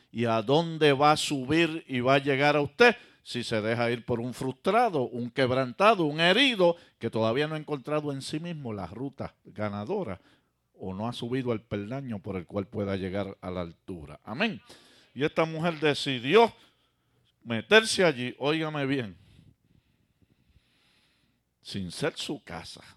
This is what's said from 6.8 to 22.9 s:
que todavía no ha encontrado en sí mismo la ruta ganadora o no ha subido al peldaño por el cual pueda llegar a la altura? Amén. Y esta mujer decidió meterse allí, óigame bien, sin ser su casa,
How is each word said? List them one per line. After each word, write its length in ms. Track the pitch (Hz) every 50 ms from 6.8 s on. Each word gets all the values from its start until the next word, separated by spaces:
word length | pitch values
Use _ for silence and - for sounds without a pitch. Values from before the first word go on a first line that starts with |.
| - _ _ _
que 120 | - 117
todavía 360 | - 110 110 110 117 139 151
no 80 | 156 160
ha 40 | 156
encontrado 520 | 147 - 151 139 120 147 151 151 147 147
en 100 | 139 135
sí 180 | 127 - 156 156
mismo 320 | 170 175 170 151 135 117
la 140 | 107 98 90
ruta 480 | 82 90 113 135 139 - - - - - _ _
ganadora 760 | - - 98 107 104 101 104 104 131 190 214 170 110 92 - - _ _ _ _ _ _ _ _ _ _
o 200 | _ - 95 92
no 120 | 98 107
ha 60 | 120
subido 400 | 123 - 123 117 127 135 123 123
al 80 | 117 107
peldaño 580 | - _ 110 104 101 104 127 139 139 123 110 98
por 180 | - 107 95
el 100 | 92 82
cual 200 | - 85 101 95
pueda 300 | - - 104 101 98 98
llegar 400 | 95 92 95 92 101 98 98 98 -
a 100 | - 92
la 100 | 90 90
altura? 580 | 87 85 82 _ _ - 95 82 76 73 73 - _
Amén. 360 | - 110 147 220 226 165 101 - - - - _ _ _ _ _ _ _
Y 100 | 117 143
esta 200 | 160 - - 160
mujer 340 | 160 160 156 165 180 160 151
decidió 720 | 156 151 139 - - 143 135 120 113 135 175 220 233 220 - _ _ _ _ _ _ _ _ _ _ _ _ _ _ _ _ _ _
meterse 600 | 117 117 110 107 - 208 220 226 220 - - 185
allí, 300 | 165 135 123 123 123 - -
óigame 480 | 123 143 156 160 160 156 156 147 139
bien, 300 | 135 143 135 117 98 85 - _ _ _ - _ - _ _ _ _ _ _ _ _ _ _ _ _ _ _ _ _ _ _ _ _ _ _ _ _ _ _ _ _ _ _ _ _ _ _ _ _ _ _ _ _ _ _
sin 300 | _ - - 101 92 85
ser 240 | - - 139 165 -
su 260 | - - - 156 -
casa, 400 | - - 85 82 82 - - - - -